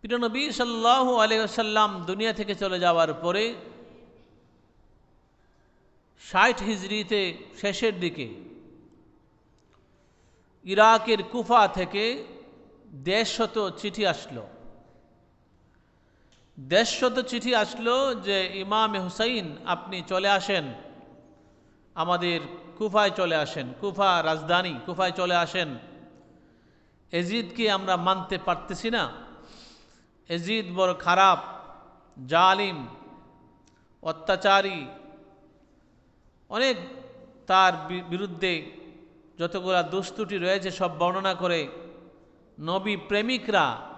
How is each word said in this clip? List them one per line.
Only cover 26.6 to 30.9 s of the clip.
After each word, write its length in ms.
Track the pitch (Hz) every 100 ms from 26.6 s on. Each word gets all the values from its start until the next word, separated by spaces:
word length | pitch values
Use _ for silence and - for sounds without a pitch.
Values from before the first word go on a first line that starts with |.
| _ _ _ _ _
এজিদকে 580 | 170 175 226 202 - 220
আমরা 260 | 196 190 180
মানতে 420 | 175 190 180 185
পারতেছি 520 | 190 175 - 180 226
না, 360 | 226 143 - - - - - - - - _ _ _ _
এজিদ 380 | 170 170 220 185
বড় 200 | 180 185